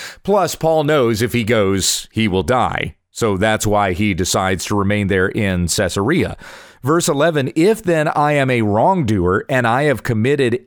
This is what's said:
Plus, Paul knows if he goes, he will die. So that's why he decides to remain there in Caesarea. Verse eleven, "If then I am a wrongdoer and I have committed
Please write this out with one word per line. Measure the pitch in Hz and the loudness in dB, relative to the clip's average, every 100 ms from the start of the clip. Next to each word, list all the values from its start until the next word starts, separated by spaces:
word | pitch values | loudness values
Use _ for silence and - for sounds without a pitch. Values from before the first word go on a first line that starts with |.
| - - | -16 -12
Plus, | - 202 165 | 0 0 0
Paul | - 160 160 | -2 0 0
knows | 147 151 117 107 | 2 2 2 0
if | 117 | 0
he | 120 | -2
goes, | 107 113 98 98 - - - | 0 2 2 0 0 -4 -6
he | - 110 | -2 0
will | 92 | 0
die. | 87 123 101 78 - - _ | 0 0 0 -2 -6 -10 _
So | - 113 95 | -4 -2 0
that's | 110 110 107 | 0 0 0
why | 104 98 | 0 0
he | 87 107 | 0 0
decides | 90 92 110 95 92 - | 0 -2 0 0 -2 -2
to | 104 | -2
remain | 98 104 98 | 0 0 0
there | 95 95 | 0 0
in | - 101 90 87 | -2 -2 -2 -2
Caesarea. | - 95 101 104 170 87 - - - - - | -2 -2 -2 -2 -2 -2 -6 -16 -20 -20 -8
Verse | 123 165 170 | -2 0 0
eleven, | 143 160 151 131 - | 0 2 0 -2 2
"If | 180 220 | 2 2
then | 175 160 156 | 0 0 0
I | - 147 | 0 0
am | 147 131 | 2 0
a | 123 | 0
wrongdoer | 107 104 156 190 117 104 87 98 - | 2 2 2 2 0 2 2 0 0
and | 131 120 | 0 0
I | 123 | 0
have | 151 117 | 0 -2
committed | - 110 120 143 123 117 | -2 0 0 2 0 0